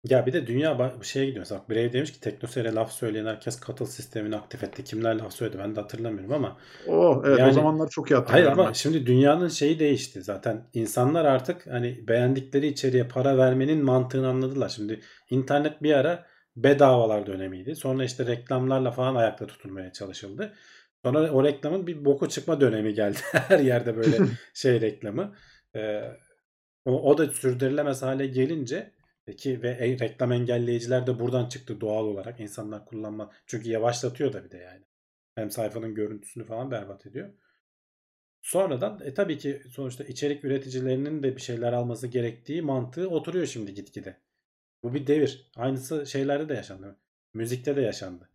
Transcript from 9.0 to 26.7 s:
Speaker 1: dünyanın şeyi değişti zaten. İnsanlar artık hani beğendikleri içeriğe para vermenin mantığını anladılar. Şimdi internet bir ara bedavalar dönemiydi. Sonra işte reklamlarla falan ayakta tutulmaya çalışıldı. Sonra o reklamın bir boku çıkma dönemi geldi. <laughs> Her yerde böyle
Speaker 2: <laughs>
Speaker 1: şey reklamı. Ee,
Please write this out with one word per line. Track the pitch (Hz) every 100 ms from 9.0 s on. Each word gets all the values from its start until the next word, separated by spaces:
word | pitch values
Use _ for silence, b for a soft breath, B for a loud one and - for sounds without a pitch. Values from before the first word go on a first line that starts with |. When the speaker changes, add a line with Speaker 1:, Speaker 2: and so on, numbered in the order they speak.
| 123
Speaker 1:
dünyanın | 123 143 160 175
şeyi | 151 147 160
değişti | 147 127 - 98
zaten. | 92 98 117 110 -
İnsanlar | 117 107 - 127 165
artık | 151 131 127 175 -
hani | 123 120 120 110
beğendikleri | 117 123 135 131 139 147
içeriğe | 135 135 127 123
para | 131 135 131
vermenin | 131 131 139 156
mantığını | 135 127 123 135 131
anladılar. | 131 131 135 113
Şimdi | - 104 110 b b b
internet | 131 131 143 151 -
bir | 151
ara | 143 143 175 b b b 120
bedavalar | 135 139 139 123 113 107 101
dönemiydi. | 95 95 92 98 156
Sonra | 135 131
işte | 123 - 120
reklamlarla | 120 - 131 131 131 127
falan | 120 127
ayakta | 127 113 - 104
tutulmaya | - 98 98 92
çalışıldı. | - 98 95 101 104 208 b b b b _
Sonra | 123 147 160
o | 135
reklamın | 143 139 147 190 175
bir | 156
boku | 143 139 127
çıkma | - - 156
dönemi | 131 110 107
geldi. | 104 104 98
<laughs> | -
Her | - - 185
yerde | 135 120 117 113
böyle | 117 139 147 117
Speaker 2:
<laughs> | -
Speaker 1:
şey | - 135 117
reklamı. | 107 104 107 113 202 b b b _ 117
Ee, | 107 104 117 - _ _ _ _ _